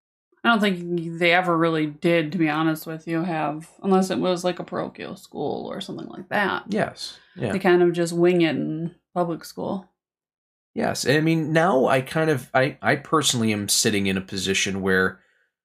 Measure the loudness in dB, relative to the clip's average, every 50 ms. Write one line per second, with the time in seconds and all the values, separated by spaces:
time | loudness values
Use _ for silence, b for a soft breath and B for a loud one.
0 | _ _ _ _ _ _ _ _ 0 2 2 4 2 0 0 -2 -4 -4 -4 -4
1 | -4 -6 -2 2 4 4 4 4 4 2 2 2 2 2 2 0 -2 -4 -4 -2
2 | 0 2 2 2 2 0 -2 0 0 0 0 0 0 0 0 -2 -6 -10 -12 -10
3 | -8 -4 -4 -2 -2 -2 -2 -2 -4 -4 -4 -8 -12 -16 -16 _ 0 2 4 4
4 | 2 2 0 -2 0 0 -2 0 -2 -4 -4 -4 -8 -8 -8 -8 -8 -8 -10 -12
5 | -12 -12 -12 -14 -16 -14 -10 -6 -6 -4 -4 -6 -8 -8 -10 -10 -10 -10 -12 -12
6 | -12 -14 -14 -16 -8 -4 -2 -2 0 -2 -2 -4 -6 -4 -4 -2 -2 -4 -6 -10
7 | -14 -14 -14 -18 _ _ _ -6 -4 -4 -2 0 4 4 6 6 6 4 4 2
8 | -2 0 2 4 4 4 6 4 4 2 2 -2 -4 -4 -4 -6 -6 -8 -10 _
9 | _ _ -4 -2 -2 -2 -4 -8 -10 -14 -12 -8 -6 -6 -6 -6 -8 _ _ _
10 | _ _ _ _ _ _ _ _ _ _ _ _ _ _ _ -4 -2 -2 -2 -2
11 | 0 2 2 4 4 2 2 2 0 2 2 2 4 4 4 2 4 4 2 0
12 | 0 -2 -2 0 0 0 0 -2 -4 0 2 2 2 2 -2 -2 0 0 0 0
13 | 0 0 0 2 2 2 0 2 2 2 0 0 -2 0 0 2 2 2 2 2
14 | 2 0 0 -2 -4 -4 -6 -4 -2 -2 0 0 -2 -2 -4 -2 0 2 2 4
15 | 2 0 -2 b b b b b b b b _